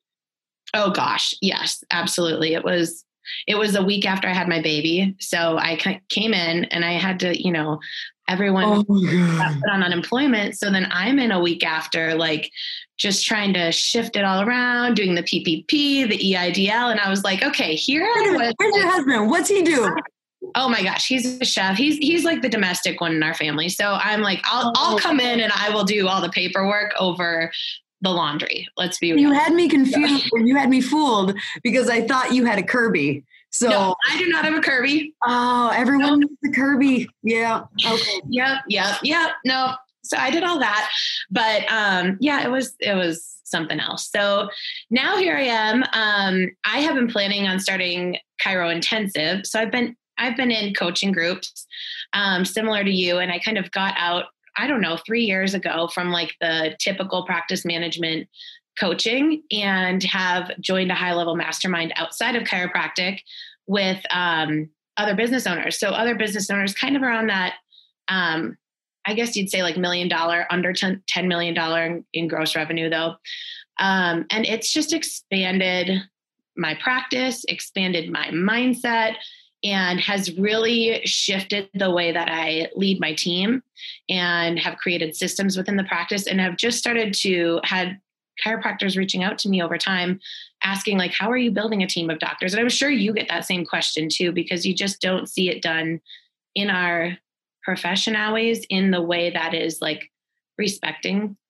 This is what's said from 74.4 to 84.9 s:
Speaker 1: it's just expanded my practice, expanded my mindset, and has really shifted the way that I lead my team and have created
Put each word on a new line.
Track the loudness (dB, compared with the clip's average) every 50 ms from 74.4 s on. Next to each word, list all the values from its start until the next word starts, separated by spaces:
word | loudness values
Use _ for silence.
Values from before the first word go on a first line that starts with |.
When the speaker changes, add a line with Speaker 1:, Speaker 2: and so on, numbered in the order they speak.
| 0
Speaker 1:
it's | 0 -2 -2 -2 -2 -2
just | 0 0 0 -2
expanded | -4 -4 -6 -8 -12 -8 _ -2 0 0 0 0 0 0 0 0 0 0 0 -2 -2 -4 -6 _ _ _ _ _ _ _ _ _ -6
my | -6 -4 -6
practice, | -4 -2 -2 -2 -2 -2 -4 -2 -2 -2 -2 -4 -4 -4 -6
expanded | -6 -6 -8 -8 -4 -2 -2 0 0 -2 -4 -4
my | -4 -4 -4 -4
mindset, | -2 0 0 2 2 2 2 2 0 0 0 0 0 0 0 0 -2 -6 -10 -16 -20 -20 -20 _ _ _ -4 -2
and | 0 0 0 0 0 0
has | 0 0 0 -2 -2 -4 -2 0
really | 0 2 2 2 2 2 2 2 2 2 0 0 -2
shifted | -2 -2 0 0 0 -2 -2 -2 -4 -4 -4 -4 -6 -4
the | -2 0 2
way | 2 2 0 0 0
that | 0 -2 -2
I | -2 -2 -2 -2 -2 -2 -4 -4 -2
lead | 0 0 2 2 0
my | 0 -2 -2
team | -2 -2 -2 0 0 0 0 0 -2 -4 _ _ -18 -18 -16 -16 -14 _ -4
and | -2 -2 0 0 0 2 2 0 0 -2
have | -2 -4 -4 -4
created | -2 -2